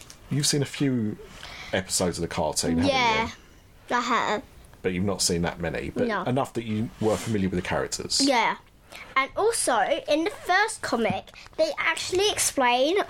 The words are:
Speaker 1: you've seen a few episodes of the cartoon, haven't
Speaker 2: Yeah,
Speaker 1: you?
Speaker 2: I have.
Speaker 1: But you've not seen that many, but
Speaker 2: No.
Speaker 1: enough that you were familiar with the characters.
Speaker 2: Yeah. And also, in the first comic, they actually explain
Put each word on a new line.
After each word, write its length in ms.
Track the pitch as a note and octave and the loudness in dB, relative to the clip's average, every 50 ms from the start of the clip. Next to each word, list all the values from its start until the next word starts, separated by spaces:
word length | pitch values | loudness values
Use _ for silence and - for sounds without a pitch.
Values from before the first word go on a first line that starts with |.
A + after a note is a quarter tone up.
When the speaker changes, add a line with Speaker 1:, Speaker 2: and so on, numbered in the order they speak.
| - - - - - - | -20 -20 -20 -16 -8 -4
Speaker 1:
you've 160 | C3+ C#3+ C#3+ | -2 0 0
seen 160 | - D3+ C#3+ | 2 2 0
a 40 | B2+ | 0
few 500 | - - - D3 C3+ B2+ A#2+ G#2+ G#2+ - - - - - - - - - - - - | -2 -2 0 0 2 2 0 0 -2 -4 -6 -12 -16 -18 -16 -16 -16 -14 -14 -8 -4
episodes 460 | - G2 F#2+ - - - F#2+ F2 E2 E2 | -2 -2 -2 -2 -2 0 0 0 0 -2
of 40 | |
the 60 | E2+ E2 | -4 -4
cartoon, 500 | - F2+ D#2+ D2+ - - - E2+ E2 - | -2 -2 -2 0 0 -2 0 0 2 2
haven't 80 | - C#4 | 2 2
Speaker 2:
Yeah, 380 | C4+ C4 B3 A3+ A3 A3 A#3 A#3 - - - - - - - - - - - - | 2 4 2 2 2 0 0 -4 -6 -12 -20 -20 -20 -20 -20 -20 -20 -14 -6 -2
Speaker 1:
you? 60 | B3 | -2
Speaker 2:
I 40 | A#3+ | 0
have. 420 | A#3 B3 A#3 G3+ A2 - G#3+ G#3 - - - - - - - - | 0 2 0 0 0 0 -2 -4 -4 -8 -18 -20 -20 -20 -10 -6
Speaker 1:
But 100 | - F#2+ | -4 -2
you've 120 | F2+ F2 G2 | 0 0 0
not 160 | G2+ F#2 F2+ | 0 0 0
seen 200 | - - F2+ E2+ | 0 2 2 2
that 160 | F2 E2+ - E2+ | 0 0 -2 -2
many, 320 | E2+ D#2+ - - C#2 - | -4 -4 -4 -4 -6 -4
but 160 | - - B3 | -2 -2 0
Speaker 2:
No. 160 | A#3 G#3 F#3 | 0 0 -2
Speaker 1:
enough 300 | - C3 B2 C#3 B2+ - - | -2 0 0 0 -2 -2 -4
that 100 | A#2+ A#2 | -6 -4
you 260 | A2+ G#2+ G#2+ A#2 - - - | -4 -2 -2 -4 -4 -4 0
were 160 | A2 A2 G2+ | 0 2 2
familiar 320 | F#2+ - A2+ A2 G2+ F#2+ F#2 | 0 0 0 0 0 0 0
with 100 | F#2+ F2+ | 0 -2
the 80 | - - | -2 0
characters. 520 | - - C2+ - - - - - - - | 0 -2 -2 -2 -4 -6 -4 -2 0 2
Speaker 2:
Yeah. 340 | C4+ C#4 B3+ A#3 G#3 D#3+ G3 - - - - - - - - - - - - | 2 4 4 2 2 0 -2 -4 -8 -20 -20 -20 -20 -20 -18 -18 -10 -4 -2
And 140 | C4+ C4+ C4 - | 0 0 0 0
also, 420 | D#4 G4 A#4 A4+ - - - B3 G#3 F#3 - - - - - | 2 2 2 2 2 2 2 2 2 2 2 0 -2 0 0
in 160 | D4 D#4 E4 | 2 2 2
the 60 | G#4+ | 0
first 500 | - - - - F4+ G4 G#4+ A#4 - - | -4 -4 -2 2 2 4 2 2 -2 -6
comic, 500 | - - B3+ A#3 A3 G3 G3 G3+ - - - - - - - | -6 -2 0 0 0 0 0 -2 -6 -12 -18 -20 -20 -6 -2
they 160 | - D#4+ D#4+ - - | 0 0 0 0 2
actually 520 | - E4 E4 - - - F#4 F4+ G4+ G#4 | 2 2 2 0 0 -2 0 2 2 2
explain 680 | - - - - - C#4 B3 A#3+ A#3+ B3+ C4 D#4 F#4+ G4+ - | 2 0 -2 0 2 2 2 4 4 4 4 4 2 2 0